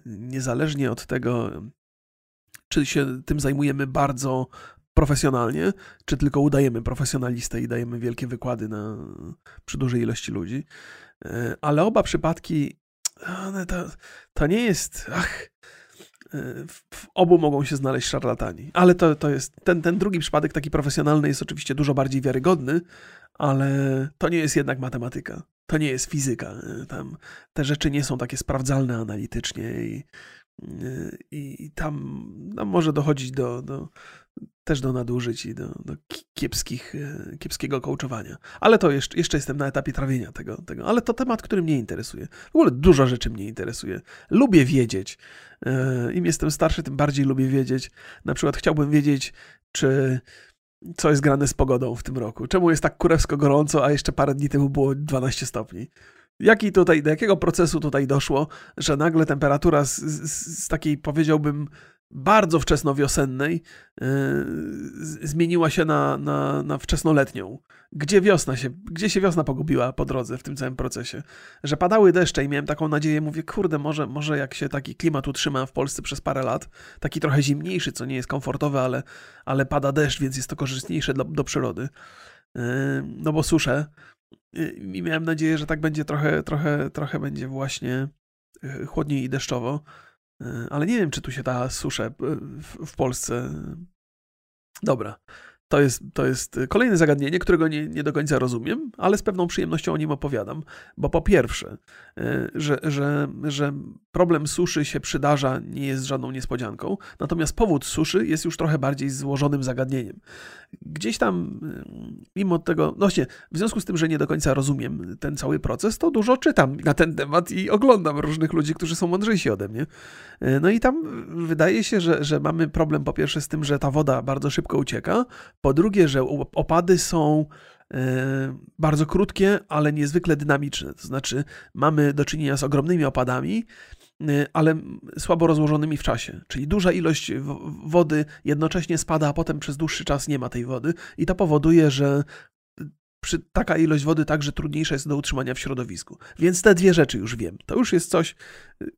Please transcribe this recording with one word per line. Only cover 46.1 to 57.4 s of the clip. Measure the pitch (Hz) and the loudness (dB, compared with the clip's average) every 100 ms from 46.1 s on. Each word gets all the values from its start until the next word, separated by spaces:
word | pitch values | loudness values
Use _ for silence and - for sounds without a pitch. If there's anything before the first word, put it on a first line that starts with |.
im | 180 170 | 0 0
jestem | 160 151 | 0 -2
starszy, | 151 160 - | 0 0 0
tym | 151 139 | -2 0
bardziej | 147 139 135 | 0 2 2
lubię | 131 131 | 2 2
wiedzieć. | 139 127 131 - - - - - | 2 0 -2 -4 -16 -20 -12 -6
Na | |
przykład | 131 147 - | 0 0 0
chciałbym | 190 151 143 | 0 2 4
wiedzieć, | 151 143 139 - - - - _ | 4 4 2 -2 -12 -20 -20 _
czy | - 135 135 135 127 - - - _ _ _ - 170 | 0 2 4 2 0 -6 -18 -20 _ _ _ -16 -2
co | 160 | 2
jest | 147 | 4
grane | 147 139 139 | 4 4 2
z | |
pogodą | - 135 127 127 120 | 0 2 2 0 -4
w | |
tym | - 131 | -8 -8
roku. | 110 - 120 | -8 -8 0
Czemu | 190 170 | 4 4
jest | 160 | 4
tak | 151 - | 0 0
kurewsko | 165 160 - 143 | 4 4 4 2
gorąco, | 147 143 151 156 135 | 4 6 4 4 4
a | |
jeszcze | 143 - | 2 0
parę | 135 139 139 | 0 0 2
dni | 143 | 0
temu | 139 139 | 2 2
było | 143 139 135 | 2 2 0
dwanaście | 147 135 131 - 127 | -2 -2 -2 -2 -6
stopni? | 117 110 87 - _ - _ _ _ | -6 -8 -12 -14 _ -20 _ _ _
Jaki | 208 214 208 | 4 4 4
tutaj, | 190 180 160 | 4 6 6
do | 147 | 4
jakiego | 151 220 | 2 2
procesu | 180 | 2